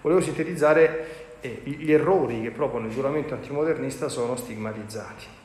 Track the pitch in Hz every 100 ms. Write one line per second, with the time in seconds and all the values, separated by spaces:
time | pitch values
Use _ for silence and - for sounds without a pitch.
0 | 151 180 156 151 160 175 147 156 - -
1 | - - - - 127 113 127 143 151 151
2 | 151 190 127 117 113 110 139 120 110 113
3 | 135 147 139 123 - 143 160 156 135 131
4 | 143 131 120 123 - 110 110 107 107 107
5 | 95 - - -